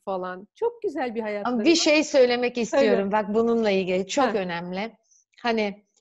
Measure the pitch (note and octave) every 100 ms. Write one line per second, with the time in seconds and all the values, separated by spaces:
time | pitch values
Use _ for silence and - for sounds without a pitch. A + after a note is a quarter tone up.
0 | - F#3+ F#3 F3+ G#3 - A#4 A#4+ G4+ D4
1 | B3+ A3+ G#3+ G#3 A3 B3 A#3+ E4 E4 D4+
2 | D4+ C#4+ B3 A#3+ B3 A#3+ A3+ C#4+ B3 G3
3 | G3 G#3+ G#3 G#3+ A#3 A#3 G#3+ F#3+ F3+ F#3
4 | F#3+ - C4 G#3 F3+ E3+ F3 F#3 A3+ -
5 | _ _ _ _ A#3+ A3+ G#3 G3 _ _